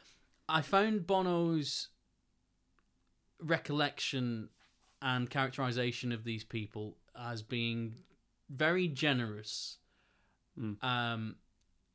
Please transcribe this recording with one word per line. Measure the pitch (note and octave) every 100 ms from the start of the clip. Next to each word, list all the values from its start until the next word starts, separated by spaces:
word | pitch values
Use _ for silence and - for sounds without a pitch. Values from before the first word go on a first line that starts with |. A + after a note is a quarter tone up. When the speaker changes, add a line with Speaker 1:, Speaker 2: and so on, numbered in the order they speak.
| - - _ _ -
Speaker 1:
I | D#3+
found | - G3 G#3+ G#3+ F3
Bono's | F#3+ F3+ E3+ E3+ D#3+ C3+ - - _ _ _ _ _ _ _ _ _ _ _ _ _ _ -
recollection | D#3 D#3 - D3 D3 - - C3+ B2 A2+ G#2+ _ _ _ _ -
and | C3+ B2+ B2
characterization | C#3+ C3 C3 B2+ A#2+ B2 A#2 B2
of | A#2
these | A#2 A2
people | - A#2 G#2 G#2+ G#2+ - _ A#2+
as | A#2+ A2+
being | G#2+ A#2+ A#2 A#2 A2+ A#2 - _ _ _ -
very | C3+ D#3 F#3 F3
generous, | C3+ D#3 B2+ A2+ G#2 - - - - _ _ _ _ _ _ _ D3
Speaker 2:
Mm. | A2 G#2
Speaker 1:
um, | B2+ B2 A#2+ A2+ A2 - _ _ _ _ _